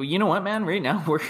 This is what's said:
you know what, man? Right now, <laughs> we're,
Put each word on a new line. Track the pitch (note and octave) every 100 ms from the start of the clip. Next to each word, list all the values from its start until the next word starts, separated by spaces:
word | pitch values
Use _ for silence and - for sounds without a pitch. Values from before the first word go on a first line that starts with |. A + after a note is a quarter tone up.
you | C#3 F3+
know | G#3
what, | F#3
man? | F#3+ A3 F3+
Right | G3
now, | C#3 F#3+
<laughs> | D#3+
we're, | D3+ -